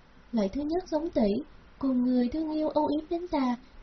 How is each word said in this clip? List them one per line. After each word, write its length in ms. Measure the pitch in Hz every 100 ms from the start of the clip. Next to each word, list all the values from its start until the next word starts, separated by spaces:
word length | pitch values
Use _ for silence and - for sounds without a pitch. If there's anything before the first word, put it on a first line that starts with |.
| - - -
Loại 180 | 233 196
thứ 120 | 269
nhất 220 | 294 339 359
giống 220 | 311 330
tỷ, 180 | 330 208 220 311 - - -
cùng 260 | 269 247 247
người 240 | 247 247
thương 220 | 311 311
yêu 180 | 311 311
âu 180 | 302 302
yếm 220 | 294 -
đến 160 | 339 349
già, 240 | 294 254 240 - -